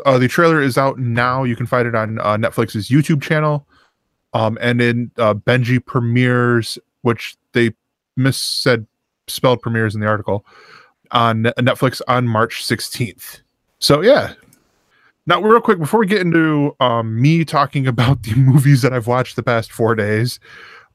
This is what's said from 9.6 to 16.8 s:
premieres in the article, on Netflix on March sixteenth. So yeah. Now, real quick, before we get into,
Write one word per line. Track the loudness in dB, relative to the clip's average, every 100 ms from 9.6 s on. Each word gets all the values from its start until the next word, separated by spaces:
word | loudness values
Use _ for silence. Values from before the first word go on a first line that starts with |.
premieres | -2 -2 -2 -2
in |
the | -2
article, | -2 -4 -6 -8 -20 -20 -20 _ _ -4
on | 0 2 2 -2 0
Netflix | 0 0 -2 -2 -2
on | -2 0
March | 0 -2 -4 -6
sixteenth. | -6 -6 -8 -8 -10 -20 -20 _ _ _ -6
So | -2 2
yeah. | 4 2 0 -10 _ _ _ _ _ _ _ _ -2
Now, | 0
real | 4 2
quick, | 4 0
before | 2 0
we | 2
get | 2
into, | 2 2 2 2 0 0